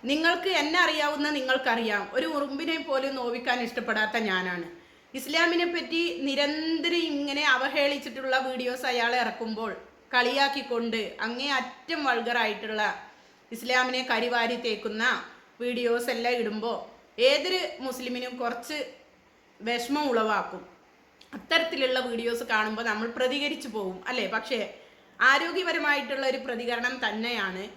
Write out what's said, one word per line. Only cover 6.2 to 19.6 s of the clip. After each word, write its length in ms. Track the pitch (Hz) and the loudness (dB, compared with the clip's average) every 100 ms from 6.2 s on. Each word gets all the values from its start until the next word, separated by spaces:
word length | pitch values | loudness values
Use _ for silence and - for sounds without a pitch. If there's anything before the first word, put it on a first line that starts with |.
| 277 | 0
നിരന്തരം 760 | 269 285 302 320 320 339 349 320 | 2 2 0 0 0 2 0 0
ഇങ്ങനെ 300 | 285 285 277 302 | -2 -2 2 4
അവഹേളിച്ചിട്ടുള്ള 840 | 254 269 294 285 285 294 247 262 262 262 | 4 2 2 2 0 -6 -6 0 0 0
വീഡിയോസ് 360 | 254 247 254 262 | -2 -2 -2 -2
അയാൾ 220 | 240 233 247 | 2 2 2
ഇറക്കുമ്പോൾ 480 | 226 - 220 220 220 180 - - - | 0 -2 -6 -4 -6 -8 -14 -20 0
കളിയാക്കിക്കൊണ്ട് 880 | 247 247 269 277 277 - 233 233 220 202 - 226 | 2 4 4 2 2 -2 -2 0 -2 -4 -4 -6
അങ്ങേ 220 | 240 285 262 | -4 0 0
അറ്റം 400 | 240 - - 330 277 | -2 -10 -6 -2 2
വൾഗറായിട്ടുള്ള 720 | 233 226 240 220 196 214 220 208 - - - - - _ 226 | 2 2 2 0 -2 -4 0 0 -2 -12 -20 -20 -20 _ -10
ഇസ്ലാമിനെ 460 | 247 254 254 254 254 | 2 2 4 0 0
കരിവാരി 480 | 226 240 240 226 240 240 | 0 2 2 2 0 -2
തേക്കുന്ന 380 | 214 220 214 240 208 - - - - | -2 -4 0 2 0 -4 -18 -20 -6
വീഡിയോസ് 460 | 247 247 240 240 247 | -4 0 2 2 0
എല്ലാം 220 | 233 240 247 | 0 0 2
ഇടുമ്പോൾ 340 | 214 214 226 214 - - _ - 254 | 0 -2 -4 -4 -8 -18 _ 4 6
ഏതൊരു 300 | 294 349 370 330 - 262 | 6 2 0 -2 -6 -6
മുസ്ലിമിനും 460 | 247 247 247 247 247 | -6 -6 -6 -6 -4
കുറച്ച് 360 | 240 240 - 302 - - - _ _ _ _ _ | -4 -4 -6 -6 -8 -12 -20 _ _ _ _ _